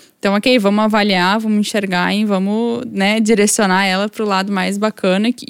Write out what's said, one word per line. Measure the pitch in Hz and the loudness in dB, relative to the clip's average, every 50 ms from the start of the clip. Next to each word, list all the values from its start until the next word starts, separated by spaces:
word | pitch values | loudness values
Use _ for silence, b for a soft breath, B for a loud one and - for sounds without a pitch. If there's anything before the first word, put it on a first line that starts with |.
| B B B - | B B B -6
Então, | - 202 196 | -2 -2 0
ok, | 208 - 262 254 247 | 0 2 2 2 4
vamos | 196 202 202 214 220 | 2 2 2 2 0
avaliar, | 214 220 214 202 208 190 180 175 185 202 226 | 2 2 2 2 2 2 2 2 2 2 0
vamos | 220 220 214 208 | 0 0 0 0
enxergar | 202 - - 208 196 190 180 180 180 180 190 | 0 0 -2 -4 -4 -2 -2 0 0 0 0
e | 208 220 | 0 0
vamos, | 208 196 185 190 202 208 220 233 233 233 240 - | 0 0 0 0 -2 -2 -2 -2 -2 -4 -6 -8
né, | 226 202 196 190 202 214 226 | -8 -4 -2 0 0 2 2
direcionar | 220 214 233 196 208 214 - - 214 185 185 190 196 | 2 2 4 4 4 2 2 0 2 2 2 2 2
ela | 190 185 190 202 | 0 0 0 -2
pro | 214 - - 220 | -4 -4 -4 -4
lado | 208 196 190 190 202 | -2 -2 -2 -2 -2
mais | 202 185 185 185 202 | -2 -2 -2 -4 -4
bacana | 202 214 220 - - - 185 185 196 214 240 | -2 -4 -4 -4 -2 0 0 0 2 0 -2
e | 247 | -2
que, | - - | -4 -8